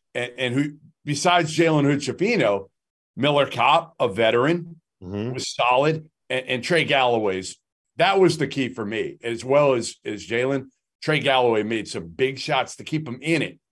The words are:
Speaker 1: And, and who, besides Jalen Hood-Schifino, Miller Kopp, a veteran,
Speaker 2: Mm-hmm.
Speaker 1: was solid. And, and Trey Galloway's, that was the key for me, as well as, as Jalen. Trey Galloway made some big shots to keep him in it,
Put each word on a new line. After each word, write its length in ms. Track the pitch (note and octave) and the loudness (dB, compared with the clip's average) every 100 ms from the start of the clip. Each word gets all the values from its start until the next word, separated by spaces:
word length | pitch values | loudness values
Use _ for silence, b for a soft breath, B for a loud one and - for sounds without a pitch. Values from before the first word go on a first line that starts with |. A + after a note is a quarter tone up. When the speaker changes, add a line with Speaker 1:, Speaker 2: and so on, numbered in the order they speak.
| _ | _
Speaker 1:
And, 180 | B2 A#2+ - | -8 -8 -4
and 160 | B2+ | -2
who, 200 | B2+ D3 - - _ | -2 -2 -6 -20 _
besides 520 | D3 C3+ F3+ F3 D#3+ D#3+ | -6 0 2 2 2 2
Jalen 280 | E3 D#3 | 4 4
Hood-Schifino, 840 | C#3+ C#3+ C3 A#2 G#3 G#3+ A2+ G2 - _ _ _ _ - | 2 0 -2 -2 0 2 2 0 -4 _ _ _ _ -2
Miller 340 | C#3+ C#3+ C3+ | 0 2 0
Kopp, 440 | C3 B2+ D#3+ D#3+ - | 2 4 4 0 -4
a 100 | B2 | -2
veteran, 720 | G2 A2+ A#2+ C#3 F3 F3 E3 _ _ | 2 2 4 2 0 -4 -18 _ _
Speaker 2:
Mm-hmm. 320 | F#2 G2+ A#2 | -10 -6 -6
Speaker 1:
was 200 | B2+ - | -8 -10
solid. 540 | - B2 B2+ D3+ D#3 - _ - | -2 2 4 2 0 -8 _ -6
And, 160 | B2+ B2+ | -6 -4
and 180 | B2+ | -4
Trey 200 | A#2+ E3+ | 0 0
Galloway's, 720 | B2 C#3 B2 A#2 G#2 F#2+ F#2 - _ _ _ - | 2 2 4 2 0 -2 -6 -14 _ _ _ 0
that 220 | F3+ G3 | 2 6
was 200 | F3 D#3 | 4 2
the 80 | C3+ | -4
key 240 | C3+ B2 | -2 -4
for 140 | A#2 | -4
me, 340 | G#2 A2 D#2 - | -6 -4 -6 -6
as 220 | A#2 A2+ | -8 -6
well 300 | B2+ C#3+ C#3+ | 2 4 4
as, 220 | B2 G#2+ - A2 | 2 -2 -10 -10
as 200 | G#2 D#2+ | -10 -4
Jalen. 420 | A#2 C3 C#3 C3+ _ _ _ | -2 0 -2 -6 _ _ _
Trey 160 | - D3+ | -2 0
Galloway 440 | C3+ C3 B2 A2 | 2 4 4 2
made 240 | G#2+ A2+ - | 0 -4 -6
some 220 | G#2+ E2+ | -10 -10
big 300 | E2+ C3 C3 | -4 -4 -4
shots 380 | - C3+ - - | -4 -4 -4 -10
to 80 | |
keep 220 | - D#3 D3+ | -8 -6 -6
him 120 | B2+ | -8
in 220 | D3+ D#3+ | -2 -2
it, 180 | F#2+ - _ | -2 -10 _